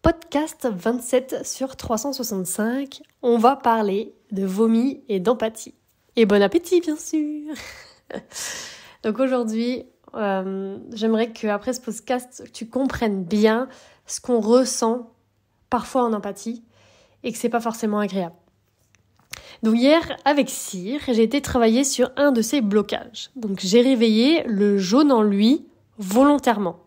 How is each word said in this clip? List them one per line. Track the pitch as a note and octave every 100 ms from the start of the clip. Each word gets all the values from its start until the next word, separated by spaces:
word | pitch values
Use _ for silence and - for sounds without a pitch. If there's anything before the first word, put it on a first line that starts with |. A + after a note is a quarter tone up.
Podcast | E4 E4 - C#4 D#4 - B3+
vingt-sept | F#3 A3 A#3+ - B3+ B3+ - -
sur | - C4 -
trois | - A3
cent | C#4+
soixante-cinq, | C4+ A#3 G3 F3+ - A3 B3+ C#4 - _ _
on | B3 A#3
va | A#3
parler | C4+ B3 A3+ G#3 G3 A3+ _ _
de | G3
vomi | F#3+ F#3+ A3+ A3+ C4 C4+ -
et | G3
d'empathie. | F3+ A#3+ A3 A3 - _ _ _ _ -
Et | G#3+
bon | G3+
appétit, | G3 E4+ E4+ F4
bien | E4+ D4+
sûr. | - D#4 D4+ D4+ D4+ D4+ - - - _ _
<laughs> | - - - - - - - - -
Donc | A3 G#3+
aujourd'hui, | C4 B3+ A3+ A3 A#3+ B3+ - _ _
euh, | A#3 G#3 F#3+ F#3+ F#3+ G3 G3 -
j'aimerais | A3+ A3 A3 A#3
qu'après | A3+ G#3+ G#3 A3+
ce | B3
podcast, | - A3 - B3+ B3 - -
tu | - A3+
comprennes | B3+ C4+ - A#3 G3
bien | E3+ G#3 G#3+ A3 C4 - - _ -
ce | -
qu'on | - A#3+
ressent | A3 B3 B3+ - A3+ B3 A#3+ _ _ _ _ _ _
parfois | A#3+ - C4
en | A#3+
empathie | G#3+ G3+ G3 A3+ A#3 _ _ _ _ _ _
et | B3+
que | A3+
c'est | A#3
pas | A#3
forcément | A3+ A3+ A3 G#3
agréable. | G#3 F#3+ E3+ - _ _ _ _ _ _ _ _ _ - - -
Donc | A3 A3+
hier, | C4 D#4+ E4 -
avec | C4+ C#4+ B3+
Cyr, | - - F#3 F#3 C#4+ -
j'ai | A3+
été | A3+ C#4
travailler | - B3+ A3+ A3+
sur | C#4 - B3 -
un | C#4+
de | A#3+
ses | A3 D4
blocages. | G#3+ G#3 G3+ - - - - C4+
Donc | A3 F#3+
j'ai | F#3+ A3+
réveillé | B3 B3+ A#3 G#3+ B3+ E4 -
le | G3+ G#3 G3+
jaune | F3+ A#3+ D4
en | A#3+
lui | G#3 G3 G#3+ D4+ - _ _ -
volontairement. | F#3+ G#3+ C#4 C#4+ B3+ A3 F#3 E3+